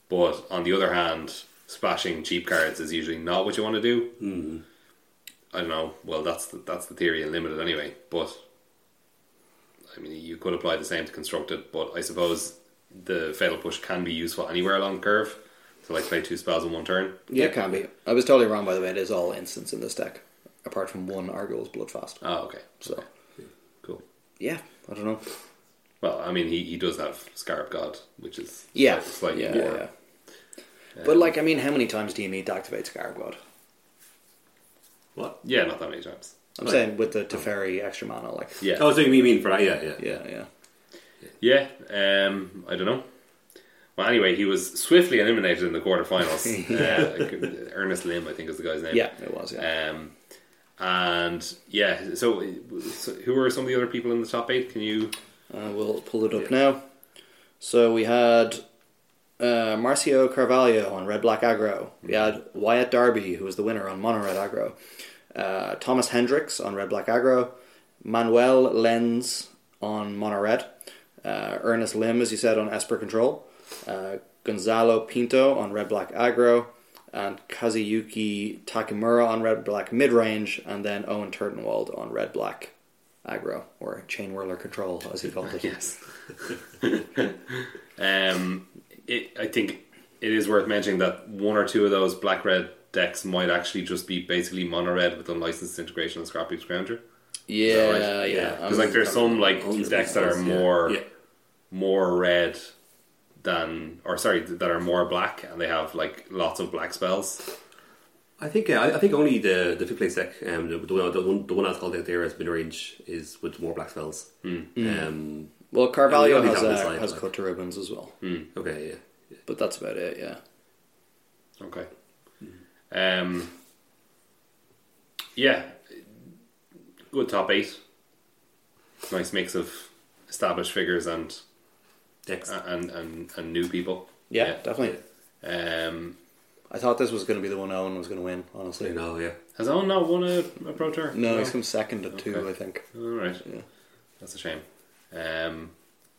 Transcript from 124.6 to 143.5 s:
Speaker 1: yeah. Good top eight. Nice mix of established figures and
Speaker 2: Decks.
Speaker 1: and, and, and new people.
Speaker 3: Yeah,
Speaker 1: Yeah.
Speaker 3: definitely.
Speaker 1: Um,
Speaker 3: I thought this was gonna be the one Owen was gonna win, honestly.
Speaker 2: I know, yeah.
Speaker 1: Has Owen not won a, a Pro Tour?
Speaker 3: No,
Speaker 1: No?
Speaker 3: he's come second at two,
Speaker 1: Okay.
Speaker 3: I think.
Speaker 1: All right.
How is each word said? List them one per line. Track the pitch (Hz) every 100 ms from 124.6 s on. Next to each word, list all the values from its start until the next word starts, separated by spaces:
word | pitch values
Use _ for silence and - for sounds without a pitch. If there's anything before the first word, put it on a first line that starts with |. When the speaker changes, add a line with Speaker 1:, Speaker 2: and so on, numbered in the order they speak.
| _ _ _ _ _ - - -
Speaker 1:
yeah. | 131 113 - - - - - - - - _ _ _ - - _ -
Good | 139 123
top | 101 90
eight. | 98 - - - _ _ _ _ _ _ _ _ _ _ _ -
Nice | 92 87
mix | 95 90 92
of | 80 - - _ _ _ -
established | - 95 85 -
figures | 104 90 87 85
and | 82 80 - - _ _ _ _ _ _ _ -
Speaker 2:
Decks. | 92 -
Speaker 1:
and, | 95 90 87 87
and, | 85 82 82 87 -
and | 82
new | 85 87
people. | 90 87 90 - _ _
Speaker 3:
Yeah, | 110 120
Speaker 1:
Yeah. | -
Speaker 3:
definitely. | 117 113 117 - - _ _ _
Speaker 1:
Um, | - 87 85 82 82 85 85 87 _ _ _ _ _
Speaker 3:
I | -
thought | 123 120
this | 120
was | 110
gonna | 95 104
be | 98
the | 98
one | 95
Owen | 95 95 92
was | 85
gonna | 92
win, | 90 90 90
honestly. | 101 92 87 95
Speaker 2:
I |
know, | 85 82 82
yeah. | 85 - - -
Speaker 1:
Has | 113
Owen | 170 190
not | 190 165
won | 180
a, | 180 180 - - 160
a |
Pro | 156 156
Tour? | 160 151
Speaker 3:
No, | 113 117
Speaker 1:
No? | 113
Speaker 3:
he's | 107
come | 127
second | 110 107 107 110 -
at | 95
two, | 107 101
Speaker 1:
Okay. | 98
Speaker 3:
I |
think. | 90 95 - - 117
Speaker 1:
All | 117
right. | 117 90 90 -